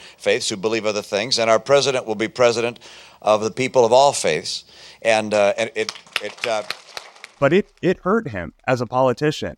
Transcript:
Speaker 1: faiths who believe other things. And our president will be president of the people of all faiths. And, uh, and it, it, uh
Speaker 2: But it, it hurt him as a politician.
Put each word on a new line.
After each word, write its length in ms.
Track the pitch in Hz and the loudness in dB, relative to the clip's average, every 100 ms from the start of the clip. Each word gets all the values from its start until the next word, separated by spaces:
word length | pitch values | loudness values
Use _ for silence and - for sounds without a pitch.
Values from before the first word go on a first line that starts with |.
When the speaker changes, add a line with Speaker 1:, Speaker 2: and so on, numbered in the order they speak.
| - - | -14 -6
Speaker 1:
faiths 320 | 104 117 - | -2 0 -2
who 80 | 104 | -4
believe 280 | 107 113 107 | -4 -2 -2
other 160 | 104 | -4
things. 380 | - 101 120 120 | -4 -4 -2 0
And 100 | 113 | 2
our 100 | 110 | 2
president 460 | - 143 127 127 110 | 4 2 2 -2 -4
will 100 | 107 | -4
be 120 | 107 | -4
president 520 | - 120 113 117 113 - - - - | 2 2 2 -4 -6 -18 -20 -20 -4
of 200 | 107 107 | 0 0
the 80 | 110 | 0
people 360 | - 127 131 113 | -4 0 2 6
of 80 | |
all 180 | 123 143 | 6 4
faiths. 540 | 127 87 78 - - - - - - | 2 -2 -2 -4 -10 -14 -20 -20 -4
And, 320 | 113 110 107 | 0 0 2
uh, 200 | 104 101 107 | 2 2 0
and 140 | 113 110 | -4 -4
it, 180 | 110 - - - | -8 -10 -12 -10
it, 240 | 104 - 117 | -10 -8 -6
uh 180 | 110 104 - - - - - - - | -6 -6 -14 -18 -20 -20 -20 -20 -2
Speaker 2:
But 140 | 143 | 2
it, 180 | 185 - _ | 2 0 _
it 180 | 175 185 | -2 -2
hurt 280 | 185 226 220 | -2 -2 -4
him 260 | 98 85 - - | -8 -10 -8 -4
as 140 | 127 | -2
a 40 | 120 | -2
politician. 680 | 127 131 120 151 - 92 | 0 0 2 -2 -2 -8